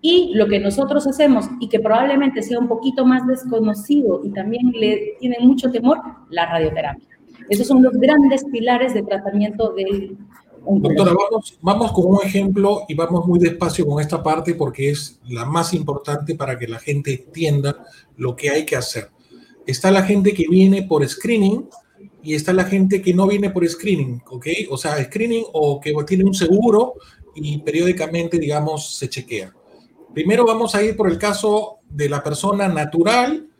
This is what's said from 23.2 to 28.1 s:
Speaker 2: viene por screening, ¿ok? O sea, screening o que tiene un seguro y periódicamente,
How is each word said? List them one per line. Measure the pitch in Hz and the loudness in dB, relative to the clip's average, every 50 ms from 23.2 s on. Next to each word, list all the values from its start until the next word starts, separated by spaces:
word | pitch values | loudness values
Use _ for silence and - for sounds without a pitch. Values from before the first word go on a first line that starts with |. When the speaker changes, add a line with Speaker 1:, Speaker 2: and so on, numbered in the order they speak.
| 196 | 2
Speaker 2:
viene | 190 208 202 202 190 | 2 2 0 -2 -2
por | 190 180 170 165 | 0 0 -2 -2
screening, | 170 - - 208 190 156 139 127 120 123 _ - | -2 -4 -2 -2 -2 -2 -2 -6 -6 -10 _ -16
¿ok? | 127 123 - 151 170 190 214 - | -16 -12 -6 -6 -6 -6 -6 -8
O | 135 127 | -8 -6
sea, | - 160 151 147 | -4 -4 -4 -4
screening | 135 - - 208 226 240 233 226 226 - | -4 -4 -4 -4 -2 -2 -2 -4 -4 -4
o | - 156 151 147 143 143 | -2 0 0 0 0 -2
que | - 151 147 151 147 | -4 -4 -4 -4 -2
tiene | - 190 185 190 | 0 0 2 2
un | 196 190 | 2 2
seguro | - 190 160 180 202 233 240 208 214 247 254 - - - - - _ - - _ | 0 2 2 4 4 4 4 4 4 2 2 -4 -14 -20 -20 -20 _ -20 -20 _
y | 156 151 147 147 147 | -10 -8 -6 -6 -6
periódicamente, | - 151 147 165 175 180 180 185 160 156 | -4 -2 -2 0 0 0 0 -2 -4 -4